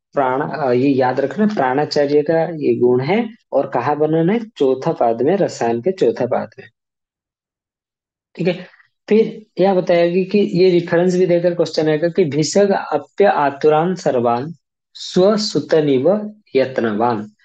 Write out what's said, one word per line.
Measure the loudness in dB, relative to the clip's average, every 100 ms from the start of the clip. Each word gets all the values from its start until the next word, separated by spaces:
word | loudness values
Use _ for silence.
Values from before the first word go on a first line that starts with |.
| _
प्राण, | -4 -2 -2
अ, | -4 -4 -2
ये | 0 2
याद | 2 0 0
रखना, | -4 0 -2
प्राणाचार्य | 0 -2 0 -2 0 2 2
का | 2 0
ये | -2 -4 -2 2
गुण | 2 2
है | 0 -2 -2 -8 _
और | -4 -2
कहाँ | -2 -2 0
वर्णन | 0 2 2
है? | 0 -4
चौथा | -2 0 0 -2
पाद | 0 0 0
में, | 0 0
रसायन | -2 -2 -4 -2
के | -2
चौथा | 0 0 0 -2
पाद | -4 -6 -14
में। | -20 _ _ _ _ _ _ _ _ _ _ _ _ _ _ _ _ -6
ठीक | -4
है, | -4 -8 _ _ _ 0
फिर | 2 2 -4 -10 -2
यह | 0
बताया | 2 2 2 2
कि, | 0 0
कि | 0
ये | 0 2 4
reference | 2 2 0 2 2
भी | 2
देकर | 2 0
question | 0 -2 0 0
आएगा | 0 0
कि | 0 0
"भिषग | 0 0 2 2
अप्य | 0 -4 -6 -4 0 2
आतुरान | 2 0 0 2 2 0 -2
सर्वान | -2 0 0 -2 -4 -14 _ _ _
स्वसुतनिव | -18 -4 2 2 2 -2 -4 0 0 2 2 2 0 -4 -14 _ -2
यत्नवान", | -2 -2 -4 0 -2 -2 -6 _